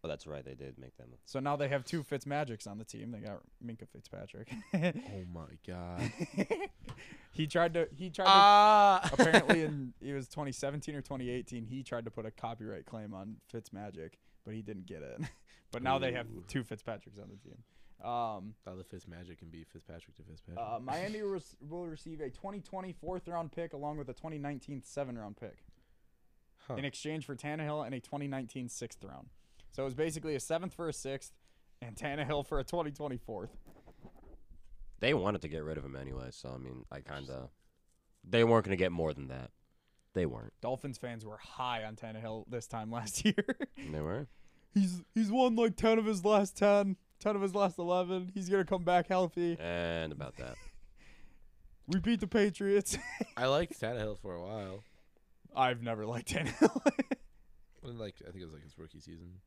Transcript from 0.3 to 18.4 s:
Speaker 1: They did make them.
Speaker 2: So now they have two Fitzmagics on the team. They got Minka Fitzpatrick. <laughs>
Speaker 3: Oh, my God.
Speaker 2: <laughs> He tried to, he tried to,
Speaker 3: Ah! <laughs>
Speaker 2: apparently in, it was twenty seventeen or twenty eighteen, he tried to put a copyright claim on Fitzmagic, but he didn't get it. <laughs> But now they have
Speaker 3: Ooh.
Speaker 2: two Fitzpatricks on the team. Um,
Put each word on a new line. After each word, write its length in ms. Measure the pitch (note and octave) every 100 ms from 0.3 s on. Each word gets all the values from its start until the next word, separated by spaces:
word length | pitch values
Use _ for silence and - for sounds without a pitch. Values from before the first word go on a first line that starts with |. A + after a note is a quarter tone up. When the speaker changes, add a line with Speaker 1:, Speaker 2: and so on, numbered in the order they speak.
| D2 C2+
Speaker 1:
They 80 |
did 240 | C2 C2+ B1+
make 180 | B1+ -
them. 100 | - B2 -
Speaker 2:
So 140 | C3+
now 160 | C#3 C#3+
they 120 | C#3+
have 140 | C#3+
two 200 | B2+ E3+
Fitzmagics 640 | C#3 C#3 C#3+ C#3+ C#3+ A2 -
on 100 | G#2
the 80 | A2
team. 260 | A2+ A2
They 80 | A2+
got 200 | G#2+ G2 - -
Minka 240 | A#2+ A2 -
Fitzpatrick. 600 | - - - - - A2+ A#3
<laughs> 120 | - F#3+
Speaker 3:
Oh, 480 | F3 D#3+ C4 G2 F2+
my 140 | E2 D#2 E2 -
God. 440 | F2+ F2 F2 - - F3+ -
Speaker 2:
<laughs> 140 | - F#4+ G4 - - - - - -
He 120 | - D#3
tried 300 | F3 E3+ E3
to, 120 | D#3
he 160 | D3 F3+
tried 160 | D#3 F#3+
to, 60 |
Speaker 3:
Ah! 760 | G3 G3+ G#3 G#3 G#3+ G3+ F#3 E3
<laughs> 40 |
Speaker 2:
apparently 480 | C3+ D#3+ F#3+ C#3+ E3+
in, 320 | D#3 D3 B2+ -
it 100 | C3+
was 140 | C#3 B2+
twenty 240 | - C#3+
seventeen 440 | B2 C#3 D3 D3 D3
or 80 |
twenty 260 | C3 C#3 B2
eighteen, 380 | B2 A#2+ B2 A2+
he 160 | B2+
tried 220 | C3 A#2+ A#2
to 40 |
put 160 | A2+ A2
a 60 |
copyright 560 | - A#2 A#2 A2 F#2+ -
claim 260 | A2+ G#2+
on 220 | G2 G2 A2 _
Fitzmagic, 600 | A#2 - F#2+ G#2 F2 D#2+ _ _ -
but 120 | - A2
he 80 |
didn't 240 | G#2 G#2 F2+
get 160 | E2
it. 180 | C#2 -
<laughs> 100 | D3+ - - - _
But 120 | B2
now 160 | C3 C3+
they 140 | C3
have 120 | B2 A2+
Speaker 3:
Ooh. 160 | A2 F2
Speaker 2:
two 160 | C#3
Fitzpatricks 560 | A2+ G#2 - G#2 - G2+
on 80 | F#2+
the 60 | G2
team. 220 | - B2+ - - - -
Um, 520 | - A#2+ A#2 G#2